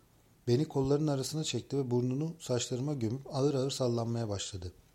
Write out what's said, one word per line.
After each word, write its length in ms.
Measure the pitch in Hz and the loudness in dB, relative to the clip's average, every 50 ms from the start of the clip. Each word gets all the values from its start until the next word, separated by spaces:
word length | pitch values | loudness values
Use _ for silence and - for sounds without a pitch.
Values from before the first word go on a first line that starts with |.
| - _ _ _ _ _ - _ - | -20 _ _ _ _ _ -20 _ 2
Beni 180 | 120 120 135 156 | 2 4 4 2
kollarının 420 | 151 - 139 131 135 143 147 156 | 0 0 0 2 2 2 2 2
arasına 360 | 151 139 135 123 - 147 156 156 | 2 0 0 -2 -2 -4 -4 -4
çekti 340 | - - 113 - - 135 | -2 -2 -4 -4 -2 -2
ve 140 | 139 135 120 | -2 0 2
burnunu 420 | 120 123 123 127 127 139 160 165 165 - | 2 2 2 2 0 0 -2 -4 -4 -8
saçlarıma 540 | - - 123 113 - - 131 120 135 151 147 | -4 -2 0 0 0 -2 -2 -2 -2 -2 -2
gömüp 420 | 131 113 107 120 139 - - 170 | 0 0 0 -2 -2 -6 -4 0
ağır 180 | 135 135 147 139 | 2 2 2 2
ağır 180 | 131 131 139 | 2 0 0
sallanmaya 580 | - - 131 120 117 117 113 117 117 117 117 104 | 0 0 0 2 2 0 0 0 0 -2 -2 -2
başladı. 420 | 101 95 - - - 90 - 90 - - - - | -2 -4 -4 -6 -8 -8 -10 -10 -12 -14 -20 -20